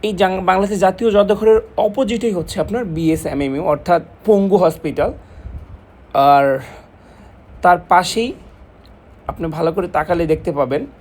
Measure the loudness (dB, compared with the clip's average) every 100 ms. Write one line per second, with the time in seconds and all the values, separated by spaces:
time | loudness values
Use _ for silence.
0 | -4 0 0 0 0 0 0 0 0 2
1 | 0 2 2 2 4 2 2 -2 -2 -2
2 | -2 -2 -2 -4 -6 -6 -4 -4 -6 -2
3 | -2 -2 -4 -4 -4 -4 -2 -2 0 0
4 | -2 -10 2 2 4 4 2 0 -8 -2
5 | -4 -4 -18 -20 -16 -16 -18 -20 -20 -20
6 | -6 2 4 6 4 -2 -6 -20 -20 -20
7 | -20 -20 -20 -20 -20 -2 2 2 4 2
8 | 2 -4 -6 -8 -18 -20 -20 -20 -20 -20
9 | -20 -16 -14 -8 -8 -2 -2 -2 -4 -4
10 | -2 -2 0 -2 -2 -2 -2 -2 -6 -14